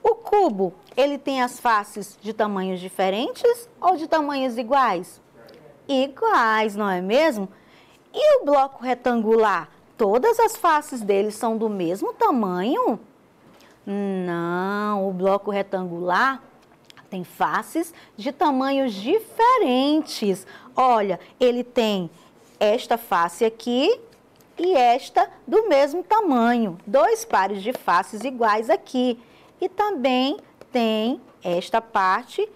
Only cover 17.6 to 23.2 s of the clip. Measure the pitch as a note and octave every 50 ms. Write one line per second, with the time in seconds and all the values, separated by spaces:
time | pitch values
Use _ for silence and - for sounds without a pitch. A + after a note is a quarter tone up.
17.6 | A3+ - - D#4+ F4 - - - - - _ - G3 C#4 C#4+ - F4+ D4+ C4+ B3+
18.6 | C4 C4+ C#4 C4+ C4+ B3 G3 G3 G3 B3+ F#4+ A4 A4 - - - A4+ B4 B4+ B4
19.6 | G4 C4 B3 B3+ C4+ C#4+ D4+ D#4 D4+ - - - A3+ G3+ F#3 F3+ - - - -
20.6 | - - - - B3+ B3+ A#3+ A3 G3+ G3 F3 F3 - - - - B3+ B3 A#3+ B3
21.6 | A#3+ - - B3+ A3+ G#3+ G#3 F#3+ F3 D#3 - - - _ _ _ _ _ _ -
22.6 | G3+ G#3 G#3+ B3 - - A3+ A3+ - - G3 E3+